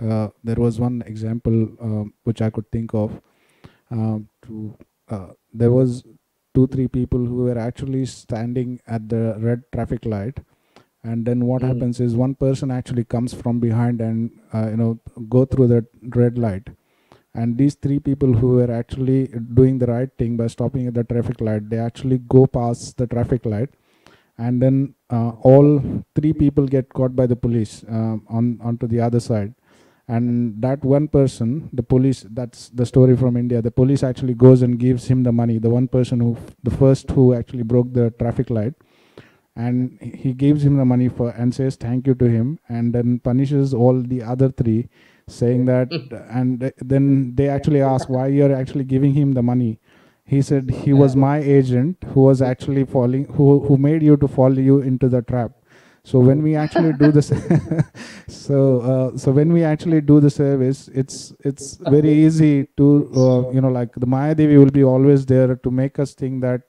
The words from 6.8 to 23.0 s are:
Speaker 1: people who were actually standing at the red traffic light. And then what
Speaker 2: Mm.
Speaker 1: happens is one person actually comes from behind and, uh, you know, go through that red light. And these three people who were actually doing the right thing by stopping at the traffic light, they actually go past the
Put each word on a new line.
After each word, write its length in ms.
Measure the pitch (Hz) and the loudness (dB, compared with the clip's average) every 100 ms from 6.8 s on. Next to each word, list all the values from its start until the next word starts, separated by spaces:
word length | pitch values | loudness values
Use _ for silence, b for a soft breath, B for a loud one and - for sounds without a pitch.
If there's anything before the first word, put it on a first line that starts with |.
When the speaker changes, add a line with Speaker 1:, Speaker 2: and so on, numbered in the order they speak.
| 127 | -4
Speaker 1:
people 380 | 127 123 127 120 | -4 -4 -4 -4
who 180 | 123 | -4
were 140 | 123 117 | -4 -4
actually 480 | 117 - 135 131 127 | -8 -10 -8 -6 -6
standing 720 | - _ 110 120 123 123 123 - | -10 _ -8 -6 -6 -8 -10 -10
at 220 | 113 110 | -10 -4
the 260 | 113 113 107 | -4 -4 -4
red 240 | 113 120 - | -4 -4 -6
traffic 320 | - - 127 117 | -8 -6 -6 -6
light. 340 | 104 104 - - b b b b _ | -6 -8 -12 -20 b b b b _
And 220 | 117 117 117 | -8 -6 -2
then 200 | 123 123 | -2 -2
what 160 | 127 | -2
Speaker 2:
Mm. 60 | 127 | -2
Speaker 1:
happens 320 | 123 123 120 | -2 -4 -2
is 160 | 123 117 | -2 0
one 200 | 127 135 | -2 -2
person 360 | 135 135 139 | -4 -2 -4
actually 320 | 127 - 120 | -6 -6 -6
comes 300 | 110 120 123 | -4 -4 -6
from 260 | - 123 120 | -6 -4 -2
behind 420 | 117 113 120 117 | 0 0 0 -2
and, 300 | 113 113 117 - _ | -4 -4 -6 -10 _
uh, 140 | 113 110 | -6 -4
you 60 | 113 | -2
know, 220 | 113 113 - - 110 | -2 -2 -12 -18 0
go 160 | 127 135 | 0 2
through 220 | 131 123 | 2 4
that 180 | 120 110 _ 127 120 | 2 -2 _ -6 0
red 220 | 120 120 | 0 0
light. 320 | 117 95 - - b b b b b 123 | -4 -6 -12 -20 b b b b b -6
And 220 | 117 120 | -4 0
these 180 | 143 - | 0 0
three 240 | 143 143 | -4 -4
people 340 | 143 139 135 | -4 -2 2
who 160 | 117 123 123 | 2 2 2
were 160 | 123 | 0
actually 560 | 117 - 135 131 131 131 117 117 | -4 -8 -6 -2 -2 -2 -8 0
doing 260 | 120 131 131 | 4 4 2
the 80 | 123 | -2
right 220 | 117 135 - | -2 -6 -6
thing 200 | 117 117 | -6 -4
by 100 | 117 | -4
stopping 400 | - 120 131 123 | -4 -6 -4 -4
at 60 | |
the 100 | 120 | -4
traffic 380 | 117 120 117 120 | -4 -4 -4 -4
light, 280 | 110 107 104 | -4 -4 -4
they 100 | 113 | -6
actually 400 | 117 - 131 127 | -6 -6 -2 -2
go 260 | 120 131 131 | 2 4 4
past 520 | 127 120 120 - | 0 -4 -6 -10
the 100 | - | -8